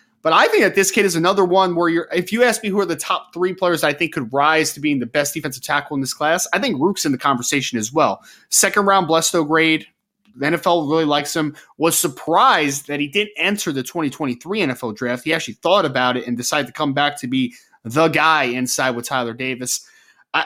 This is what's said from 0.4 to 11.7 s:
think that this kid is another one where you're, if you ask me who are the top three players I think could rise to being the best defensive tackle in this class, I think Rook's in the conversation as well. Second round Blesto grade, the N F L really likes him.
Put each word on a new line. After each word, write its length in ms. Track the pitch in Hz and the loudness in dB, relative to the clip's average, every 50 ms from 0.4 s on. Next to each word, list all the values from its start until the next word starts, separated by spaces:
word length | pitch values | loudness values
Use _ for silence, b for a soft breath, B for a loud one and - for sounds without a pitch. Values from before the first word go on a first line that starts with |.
| 269 | 4
think 160 | 466 440 392 220 | 4 4 4 4
that 120 | 185 - | 4 2
this 160 | 196 190 - | 2 0 2
kid 120 | - 226 202 | 2 2 2
is 100 | 190 170 | 2 2
another 280 | 165 165 185 196 202 185 | 2 2 2 2 2 2
one 320 | 175 175 190 190 180 170 | 4 4 4 2 2 2
where 140 | 170 175 165 | 0 0 0
you're, 180 | 165 170 - - 165 | 0 0 -2 -2 -4
if 180 | 175 180 - | -4 -4 -2
you 120 | 208 233 240 | 0 2 2
ask 200 | 240 214 - - | 2 2 0 -2
me 60 | 202 | -2
who 100 | 185 202 | -2 0
are 60 | 196 | 0
the 100 | 170 165 | -2 -2
top 380 | - - - 185 - - _ - | -4 -2 -4 -4 -4 -4 _ -4
three 200 | 170 180 190 180 | -2 -2 -2 0
players 300 | - 185 175 170 151 170 | 0 0 0 2 2 0
I 80 | 147 | 0
think 220 | 147 - 170 151 - | 0 0 -2 -4 -4
could 180 | 151 123 110 | -6 -6 -2
rise 420 | 127 139 143 151 160 160 156 156 - | 0 2 4 4 4 4 2 0 -2
to 60 | 147 | -4
being 200 | 139 151 143 127 | -2 -2 0 -2
the 60 | 120 | -2
best 280 | 120 - 147 143 139 - | -2 -2 -2 -2 -2 -4
defensive 300 | 165 151 147 131 - - | -6 -6 -8 -8 -8 -6
tackle 320 | - 143 147 143 - 151 | -2 -2 -2 -2 -4 -4
in 60 | 139 | -4
this 120 | 135 127 - | -4 -4 -4
class, 340 | - 151 156 170 185 - - - | -2 0 0 0 0 -2 -2 -2
I 60 | 190 | -2
think 200 | 269 262 175 127 | 0 -2 0 0
Rook's 260 | 147 196 196 - - | 0 0 0 0 -2
in 60 | 156 | -2
the 60 | 131 | -2
conversation 600 | 127 - 139 135 120 120 - 147 139 131 - - | 0 0 0 0 0 -2 -2 -2 -2 -2 -2 -4
as 140 | 113 107 117 | -4 -4 -2
well. 320 | 135 156 143 110 95 - b b b b b b | 0 2 2 2 0 -4 b b b b b b
Second 360 | b - 214 190 - 208 202 | b 0 2 2 2 2 4
round 240 | 202 196 190 175 156 | 4 4 4 4 4
Blesto 360 | 160 160 160 - - 170 156 | 2 2 2 2 0 0 0
grade, 420 | 147 160 160 160 160 160 151 - - _ _ _ _ _ _ _ _ - | 2 2 2 2 2 2 0 -2 -8 _ _ _ _ _ _ _ _ -8
the 80 | 123 139 | -4 -2
N 80 | 151 170 | -2 0
F 140 | 170 - | 0 2
L 200 | 185 170 170 151 | 2 2 2 2
really 180 | 139 156 165 160 | 0 0 2 2
likes 300 | 147 147 147 143 - - | 2 0 0 0 -2 -2
him. 200 | 165 156 147 143 B B B | -2 -2 -4 -4 B B B